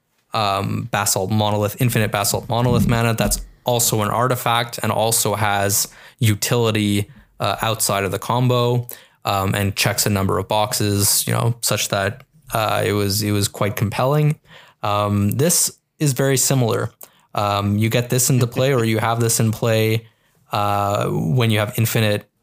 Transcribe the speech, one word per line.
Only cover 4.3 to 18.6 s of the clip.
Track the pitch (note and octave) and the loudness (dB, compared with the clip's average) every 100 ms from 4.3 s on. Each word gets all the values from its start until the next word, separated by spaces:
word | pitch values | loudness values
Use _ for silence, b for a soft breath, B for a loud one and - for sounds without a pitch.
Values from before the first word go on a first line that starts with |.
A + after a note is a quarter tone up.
| B2 A#2+ A#2 A#2+ - | 0 0 0 -2 -4
and | A2 | -2
also | G#2+ A2 A2+ A2 G2+ | 0 0 0 0 0
has | G#2+ G2+ G2+ G2+ - B B B | 0 0 0 0 -4 B B B
utility, | G#2+ G#2 - B2 A2+ A2 G#2 G2+ G2+ B B _ | 0 0 0 0 2 2 2 0 -2 B B _
uh, | G#2+ G2+ | -4 -2
outside | A2+ G#2+ - G2+ | -2 -2 0 0
of | G2 | 0
the | G2 | -4
combo, | - A#2+ B2+ B2 A#2+ B2 A#2+ B B B - | -2 0 2 2 2 0 -4 B B B -2
um, | G2+ F#2+ G2+ | 0 0 0
and | G2 - | -2 0
checks | A2 G2+ G#2 | -2 0 0
a | |
number | G2 F#2+ F#2 | 0 0 -2
of | G2 | 0
boxes, | G#2+ G#2+ - G#2 G2+ G2+ - - | 0 0 0 0 0 2 0 0
you | |
know, | A#2 A#2 A#2+ | 0 0 -2
such | - G#2 - | -2 -2 0
that, | G2+ G2 - - _ - | 0 -2 -6 -18 _ -4
uh, | A2 G#2+ G#2 G#2 | -2 0 0 0
it | |
was, | G#2 G2+ G2 | 0 0 0
it | G#2+ | 0
was | G#2 G2 | 0 -2
quite | - G#2 - | -2 -4 -2
compelling. | G2+ - B2+ D3 D3+ D3+ B B B B | -2 0 0 2 0 -2 B B B B
Um, | G#2+ G#2 G#2 G2+ G2+ | -2 0 2 2 0
this | A2 D#3+ - - - _ _ | 2 0 0 -2 -6 _ _
is | D3+ | -2
very | C3 C#3 C3 | 0 0 0
similar. | - C3+ A#2 A2 A2+ - B B B A#2 | 2 2 2 0 -4 -10 B B B -4
Um, | G#2 G2+ G2+ G#2 | -2 0 0 0
you | A2+ | 2
get | B2 A#2+ | 0 0
this | B2+ - | 0 2
into | B2+ B2 | 2 2
play, | B2+ | 0